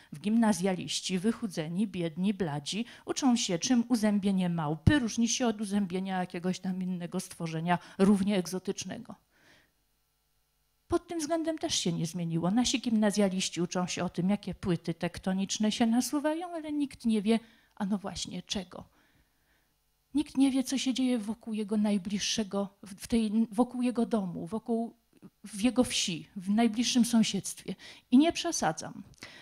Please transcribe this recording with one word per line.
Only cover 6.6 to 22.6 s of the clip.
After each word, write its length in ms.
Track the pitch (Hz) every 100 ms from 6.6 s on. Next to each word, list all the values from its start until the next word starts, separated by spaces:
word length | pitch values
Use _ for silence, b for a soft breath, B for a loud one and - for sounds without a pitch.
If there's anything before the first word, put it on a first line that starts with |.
| 190 185
innego 380 | 185 180 170 180
stworzenia, 600 | - - 170 160 170 175 B B
równie 400 | 190 202 196 208
egzotycznego. 800 | 175 185 - - 185 156 - - _ b b b b _ _ _ _ _ _ _ _ _ _ _ _
Pod 140 | 339 339
tym 120 | 339
względem 380 | 294 330 320 320
też 180 | 320 -
się 180 | 180
nie 120 | 165 160
zmieniło. 460 | 180 170 165 165
Nasi 300 | 226 240 254
gimnazjaliści 800 | 247 220 214 202 196 185 - 160
uczą 260 | 175 185 175
się 160 | -
o 60 | 175
tym, 200 | - 185
jakie 240 | 202 -
płyty 400 | 170 202 170 -
tektoniczne 800 | 165 170 - - 190 190 - 214
się 140 | - 233
nasuwają, 600 | 233 247 294 294 311 349
ale 260 | 339 311
nikt 320 | 294 277 - 233
nie 160 | 220
wie, 180 | 202 226 b b b _
a 100 | 190
no 120 | 202
właśnie, 440 | 190 170 - 180
czego. 420 | - 214 175 - - _ _ _ _ _ _ _ _ _ _ _ _
Nikt 240 | 277 302 -
nie 140 | 269
wie, 120 | 262
co 140 | 262 262
się 160 | 262
dzieje 260 | 254 254 247
wokół 340 | 208 214 -
jego 240 | 214 208 214
najbliższego, 920 | 208 202 180 202 - - 202 196